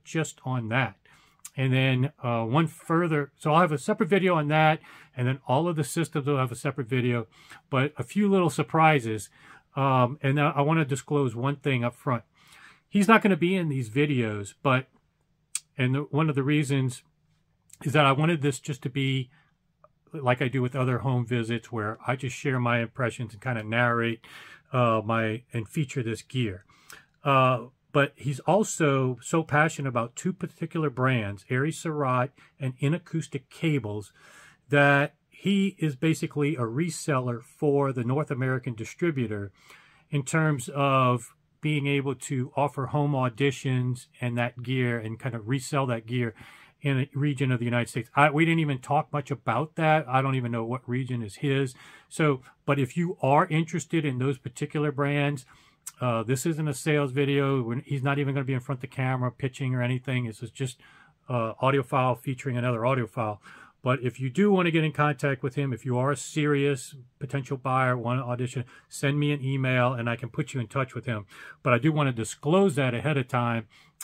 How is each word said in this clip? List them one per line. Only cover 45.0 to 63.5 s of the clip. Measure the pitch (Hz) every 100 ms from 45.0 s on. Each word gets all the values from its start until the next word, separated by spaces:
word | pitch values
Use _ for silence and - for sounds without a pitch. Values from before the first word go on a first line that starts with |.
| 110 110
kind | 131 117
of | 107
resell | 135 131 147 131
that | 117 110
gear | 123 117 - - - - _
in | 147 135
a | 147
region | 135 147 127 135
of | 123
the | 120
United | 120 117
States. | 131 - -
I, | 151
we | 147 165
didn't | 165
even | 151 131
talk | - 147 151
much | 147 139
about | 123 - 117 156 -
that. | 160 156 123
I | 131
don't | 135 131
even | 120
know | 117
what | 113 123 -
region | 123 127 123
is | 110 -
his. | 143 135 135 - - - _
So, | - 151 131 - _ -
but | 139
if | 131 175
you | 175 -
are | 135 147 185
interested | 156 160 175 - 165 151
in | 127
those | 131 131
particular | 123 - 143 156 151
brands, | 131 143 143 143 143 - - _ _ - -
uh, | 127 113
this | 110 131 170
isn't | 156 156
a |
sales | 135 160 147 143
video. | 127 139 139 139 135
We're, | 117 120
he's | - 139
not | 139 143
even | 139
gonna | 139 131
be |
in | 131
front | 127 135
of |
the | -
camera | - 127 131 123
pitching | - 135 - 131 127
or |
anything. | 123 127 127 127 120
This | 104
is | 113
just, | - 131 - - - - _ -
uh, | 123 113 -
audiophile | 131 139 131 143 127 120
featuring | - 127 139 123
another | 123 117
audiophile. | 117 131 113 - 107 104 -